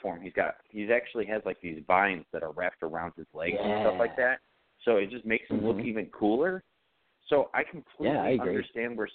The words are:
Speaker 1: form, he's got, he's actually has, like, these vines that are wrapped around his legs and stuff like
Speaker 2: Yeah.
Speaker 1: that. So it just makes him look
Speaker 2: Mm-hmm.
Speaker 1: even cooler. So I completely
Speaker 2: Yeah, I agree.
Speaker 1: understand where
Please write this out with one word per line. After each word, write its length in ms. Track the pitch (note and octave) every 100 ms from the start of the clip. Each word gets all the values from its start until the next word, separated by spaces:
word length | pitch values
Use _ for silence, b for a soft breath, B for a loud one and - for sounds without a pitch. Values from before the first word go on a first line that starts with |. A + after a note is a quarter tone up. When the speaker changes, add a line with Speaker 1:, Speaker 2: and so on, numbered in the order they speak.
Speaker 1:
form, 200 | G2+ E2+
he's 120 | F#2
got, 220 | G2 E2 - _
he's 200 | G#2+ G#2
actually 340 | A#2+ A#2+ A#2 G2+
has, 140 | G#2+ G2+
like, 140 | F2+
these 200 | F2 D#2 D2+
vines 380 | F#2 G2 F2+ -
that 100 | E2
are 80 | D#2+
wrapped 320 | D#2 F2+ -
around 300 | E2+ D#2+ E2+ D#2+
his 80 | D#2+
legs 220 | - E2+ G2
and 220 | G#2+ G#2
stuff 120 | A2 G#2+
like 140 | A#2 C3
Speaker 2:
Yeah. 140 | B2+
Speaker 1:
that. 80 | C3 _ _ _ _
So 140 | - G#2+
it 120 | G2
just 160 | A#2+ A2
makes 220 | A2+ -
him 160 | - A2
look 120 | G2
Speaker 2:
Mm-hmm. 100 | A#2+
Speaker 1:
even 180 | A2 F2+
cooler. 540 | - G#2+ A#2 F3 F#3 - _ _ _ _ _ -
So 220 | - -
I 100 | B2
completely 500 | D3 E3+ - - D3+ C#3+
Speaker 2:
Yeah, 80 |
I 60 | -
agree. 200 | B2+ B2
Speaker 1:
understand 480 | - - A#2 A#2+ A#2
where 100 | G#2